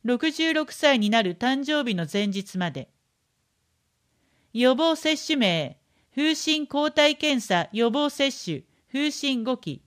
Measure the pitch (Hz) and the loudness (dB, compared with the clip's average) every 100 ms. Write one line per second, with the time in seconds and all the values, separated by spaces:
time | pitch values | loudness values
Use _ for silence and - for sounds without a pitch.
0 | 220 247 320 302 320 311 311 - 302 262 | 0 0 0 0 0 0 -2 2 4 4
1 | 208 226 190 170 240 269 277 302 247 185 | 4 2 0 -2 -2 0 0 -2 0 -2
2 | 156 208 208 196 196 185 175 139 120 _ | -2 -2 -2 -4 -6 -4 -4 -6 -12 _
3 | _ _ _ _ _ _ _ _ _ _ | _ _ _ _ _ _ _ _ _ _
4 | _ _ _ _ _ 220 247 262 330 320 | _ _ _ _ _ 2 2 4 2 2
5 | 311 302 - 302 208 165 139 - _ _ | 0 -2 -2 0 2 0 -4 -10 _ _
6 | _ - 311 311 - 311 294 277 302 302 | _ -2 -2 0 0 -2 -2 -2 0 4
7 | 294 302 302 269 - 180 - 214 233 254 | 4 4 0 -2 0 0 0 0 0 2
8 | 294 - 277 - - 143 - _ _ 269 | -2 0 -2 -2 -8 -8 -10 _ _ -4
9 | 294 - 277 254 226 247 - 131 | -4 -2 -4 -2 -2 -4 -6 -12